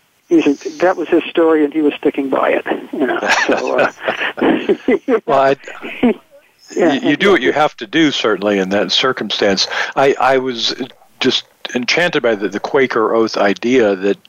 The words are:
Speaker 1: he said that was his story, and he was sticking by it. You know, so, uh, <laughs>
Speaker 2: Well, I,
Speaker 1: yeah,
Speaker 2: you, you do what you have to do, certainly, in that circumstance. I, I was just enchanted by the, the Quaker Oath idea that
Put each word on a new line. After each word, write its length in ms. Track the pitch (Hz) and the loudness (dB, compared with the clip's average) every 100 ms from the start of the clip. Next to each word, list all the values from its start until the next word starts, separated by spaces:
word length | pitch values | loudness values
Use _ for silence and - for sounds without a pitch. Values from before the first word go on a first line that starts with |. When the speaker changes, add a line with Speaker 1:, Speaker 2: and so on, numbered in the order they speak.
| _ _ _ | _ _ _
Speaker 1:
he 140 | 165 | 2
said 140 | 147 139 - 147 | 2 0 -6 -2
that 160 | 175 180 | 0 0
was 120 | 151 | 0
his 140 | 165 | 0
story, 400 | 151 - 160 156 | 0 0 2 4
and 80 | 143 | 2
he 100 | 156 | 0
was 120 | 147 | 0
sticking 340 | - 147 - 135 | 0 -2 -2 -2
by 220 | - - | 0 0
it. 160 | - - - - | -2 -2 -6 -6
You 140 | - 359 | -4 -2
know, 120 | 359 - - - | -2 -2 -2 0
so, 320 | - 127 131 | -2 -2 0
uh, 140 | 110 - - - 107 - | -2 -2 -6 -4 -8 -2
<laughs> 840 | - - - 359 - 214 - 226 - | 0 0 0 -2 0 -2 0 -2 0
Speaker 2:
Well, 120 | 139 | 2
I, 180 | 135 139 - - - - 240 - _ _ _ _ - | 2 0 -6 -14 -14 -2 0 0 _ _ _ _ -8
Speaker 1:
yeah, 200 | - 165 | 0 0
Speaker 2:
you, 160 | 135 151 | 2 0
you 60 | 143 | 2
do 140 | 196 | 2
what 120 | 170 | 4
you 100 | 131 | 2
have 240 | 139 151 - | 2 0 -2
to 100 | 110 | -4
do, 240 | 160 151 | 2 2
certainly, 480 | - 117 95 104 101 | 2 0 0 0 0
in 120 | 92 | 0
that 200 | 101 95 | 0 0
circumstance. 800 | - 131 123 107 - 104 98 - - - | 0 0 -2 -6 0 0 0 -2 -4 -4
I, 220 | - 139 - | 0 2 2
I 200 | 127 135 | 2 2
was 360 | 131 117 117 - 131 - _ _ | 0 -4 -6 -6 -10 -14 _ _
just 240 | 127 - - _ - 127 | -2 -2 -6 _ -8 -6
enchanted 460 | 120 156 175 156 | -2 -2 0 0
by 100 | 117 | 0
the, 140 | 101 98 | 0 -4
the 120 | 101 | -6
Quaker 540 | - 143 127 120 110 | -2 0 2 0 2
Oath 220 | 113 110 - | 2 0 0
idea 580 | 101 98 117 127 104 | 0 0 0 2 2
that 240 | 95 98 95 | 2 0 -2